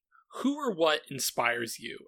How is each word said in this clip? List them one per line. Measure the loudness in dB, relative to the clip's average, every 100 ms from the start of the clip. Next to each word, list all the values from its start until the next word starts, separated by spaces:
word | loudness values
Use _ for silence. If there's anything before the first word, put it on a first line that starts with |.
| _ _ _ -4
who | -2 0
or | -2
what | 2 4 4 0
inspires | -4 -4 0 0 0 -2 -6
you | -10 -12